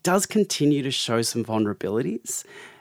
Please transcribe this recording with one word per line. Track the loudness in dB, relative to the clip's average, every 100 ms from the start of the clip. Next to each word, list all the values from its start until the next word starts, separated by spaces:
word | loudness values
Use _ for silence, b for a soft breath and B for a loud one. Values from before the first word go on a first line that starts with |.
does | 0 2 2
continue | 2 0 2 2 2
to | 0
show | -4 0 0
some | 0 -2
vulnerabilities. | -2 0 0 0 -2 -2 -2 -6 -8 -10 -10 B B B